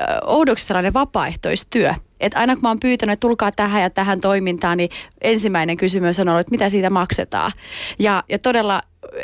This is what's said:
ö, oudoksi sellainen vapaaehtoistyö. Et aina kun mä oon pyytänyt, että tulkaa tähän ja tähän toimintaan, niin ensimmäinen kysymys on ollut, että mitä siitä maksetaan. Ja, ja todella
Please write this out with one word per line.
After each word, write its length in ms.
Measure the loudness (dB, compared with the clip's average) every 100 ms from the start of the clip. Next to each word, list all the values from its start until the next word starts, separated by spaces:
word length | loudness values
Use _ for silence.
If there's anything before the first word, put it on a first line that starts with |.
ö, 40 | -2 -2 2
oudoksi 400 | 2 4 0 -2
sellainen 280 | 0 0
vapaaehtoistyö. 1000 | 0 0 -2 -4 -4 -4 -4 -2 0 0 -2 -8 -4
Et 140 | -2
aina 200 | 0 0
kun 80 | 2
mä 60 | 0
oon 120 | 0
pyytänyt, 320 | 0 0 0
että 80 | 0
tulkaa 320 | 0 2 0
tähän 300 | 0 0 2
ja 80 | 0
tähän 300 | 0 -2 0
toimintaan, 580 | 0 0 0 -2 0 0
niin 120 | -2 -4 -20 -2
ensimmäinen 560 | 0 2 2 0 0 0
kysymys 420 | 0 2 0 2
on 100 | 2
ollut, 120 | 2
että 100 | 2
mitä 180 | 0 2
siitä 220 | 2 2
maksetaan. 600 | 0 0 -2 -4 -2 -4 -6 -14 -14 -10 -2
Ja, 260 | 0 0 -2
ja 100 | -2
todella 440 | 0 2 2 0 -4 _ -16 -10